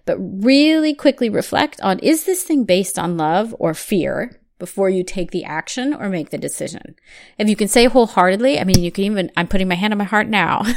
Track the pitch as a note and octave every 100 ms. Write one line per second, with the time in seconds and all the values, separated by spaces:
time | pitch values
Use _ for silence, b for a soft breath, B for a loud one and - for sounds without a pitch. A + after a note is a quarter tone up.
0 | - F3+ F#3+ F#3+ A3+ C#4 D4+ D#4+ D#4 D4
1 | D4 - A#3 G3 - - G3 - G3 F#3
2 | - D#4 - F#4 - D4 G#3 F#3 F#3 -
3 | E3+ E3+ D#3 F3 A3+ - E3+ D#3 - G3
4 | C3+ C3 A#3+ - _ - F3+ - G3 F#3
5 | F#3 G3 E3+ F3+ - D#3 - - C4 D4+
6 | G3+ F3+ D3 - - - - E3 - -
7 | B B B B G#3+ G#3 G3+ A#3+ A#3+ B3+
8 | A3+ - F3+ G3 B3+ D4 F#3+ F3+ F3 -
9 | G3 G3+ F3 - F3 F#3+ F#3 F3 G#3+ G#3
10 | G3 G#3+ G#3+ G#3 E3 - G#3+